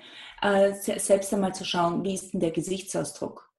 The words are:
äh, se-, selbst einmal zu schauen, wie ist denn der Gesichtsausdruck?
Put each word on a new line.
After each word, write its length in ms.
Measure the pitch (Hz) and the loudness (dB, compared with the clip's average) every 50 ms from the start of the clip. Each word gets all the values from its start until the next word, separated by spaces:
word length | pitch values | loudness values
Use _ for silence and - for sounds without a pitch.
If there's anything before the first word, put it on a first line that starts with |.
| - - - - - - - - | -8 -18 -20 -20 -20 -20 -8 -2
äh, 320 | - 202 196 196 196 202 196 | 0 4 6 6 6 4 4
se-, 240 | 196 - - 202 - | 0 -4 -4 -4 -2
selbst 340 | - - 202 196 196 - | 2 4 4 4 4 2
einmal 220 | 226 202 190 185 175 | 0 0 0 0 -2
zu 100 | - 185 | -4 -6
schauen, 400 | - - 180 170 170 170 165 175 | -2 0 2 2 2 0 0 -2
wie 100 | 196 190 | -2 -2
ist 180 | 190 - - - | -4 -6 -6 -4
denn 60 | 190 | -2
der 100 | 170 165 | 0 0
Gesichtsausdruck? 1000 | 165 175 156 190 185 190 - - - 170 - - - - - - - - - _ _ | 0 0 -2 -2 -4 -6 -6 -6 -4 -4 -4 -4 -6 -8 -8 -8 -8 -12 -20 _ _